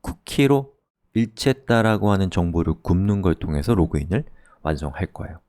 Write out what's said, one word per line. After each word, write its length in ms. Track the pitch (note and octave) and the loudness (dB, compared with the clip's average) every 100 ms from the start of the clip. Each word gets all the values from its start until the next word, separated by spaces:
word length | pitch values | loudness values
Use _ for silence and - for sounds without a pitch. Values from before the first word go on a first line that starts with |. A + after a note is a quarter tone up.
쿠키로 720 | - - - - C#3 C#3 C#3 _ _ _ _ | -10 -12 -10 0 4 4 0 _ _ _ _
일치했다라고 960 | A2+ A2+ - - C3 - A#2 A2 G#2+ G#2 | -2 -2 -2 -2 -2 0 2 4 2 2
하는 200 | G2+ F#2+ | 2 0
정보를 440 | F2+ F2 E2 E2 D#2+ | 0 0 0 0 -2
굽는 400 | - F2+ G2 G2+ | 0 0 2 0
걸 120 | F#2+ | 0
통해서 400 | D#2 - D2+ D2+ | 0 -2 -4 0
로그인을 500 | A2+ D#2+ D#2 D2 G2+ D3+ - - _ | 2 2 0 -2 -4 -4 -16 -20 _
완성할 500 | - D2+ D2 C2+ F#2+ | -6 -4 -6 -8 -10
거예요. 280 | - F#2+ E2+ | -8 -14 -16